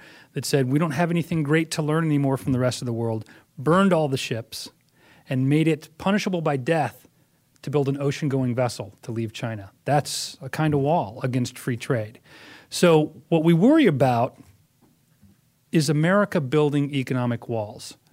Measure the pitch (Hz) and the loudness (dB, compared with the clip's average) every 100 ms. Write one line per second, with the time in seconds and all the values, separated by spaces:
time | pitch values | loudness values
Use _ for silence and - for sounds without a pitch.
0 | - - - 143 - 143 127 147 170 135 | -12 -20 -12 -10 -2 0 2 2 0 0
1 | 175 170 165 165 143 160 156 - 151 156 | 0 0 -2 -2 2 0 0 -4 -2 0
2 | 160 143 139 135 - 127 127 120 123 117 | 2 2 2 0 0 0 0 -2 -6 -4
3 | 117 113 - - _ - 135 180 196 165 | -4 -4 -8 -20 _ -6 2 4 4 4
4 | 147 131 - 113 - - - _ _ _ | 2 -2 -4 -8 -8 -14 -16 _ _ _
5 | _ - - 131 135 147 160 151 - _ | _ -20 -6 -2 2 2 2 0 -6 _
6 | 190 202 202 180 160 139 127 165 131 - | -2 0 -2 -2 -2 -2 0 0 0 -6
7 | _ _ _ _ _ _ - 147 135 139 | _ _ _ _ _ _ -4 -2 0 -2
8 | 143 135 151 135 127 120 123 - 101 - | -4 -2 -2 -2 -2 0 -2 -4 -14 -14
9 | - 113 110 - 120 110 98 _ - 143 | -10 -6 -6 -6 -8 -8 -14 _ -2 0
10 | - - - - 131 - 156 147 139 170 | 0 -8 -10 -12 -12 -2 0 0 0 0
11 | 123 - 131 127 120 - - 120 - 123 | -2 -6 -4 -2 -4 -6 -6 -6 -2 -4
12 | 107 - _ - - - - - 175 156 | -4 -12 _ -20 -20 -20 -12 2 6 6
13 | 156 - - 165 160 165 226 320 240 135 | 2 -6 -2 0 4 4 6 6 4 4
14 | 135 120 131 - - _ _ _ _ _ | 2 2 -2 -4 -20 _ _ _ _ _
15 | _ _ _ _ _ _ _ 165 147 151 | _ _ _ _ _ _ _ 0 2 2
16 | 165 202 196 180 131 151 151 143 143 143 | 4 2 2 0 0 2 2 2 -2 -2
17 | 127 127 123 117 - 113 104 - - - | -2 -2 -2 -4 -6 -6 -6 -10 -18 -20
18 | _ | _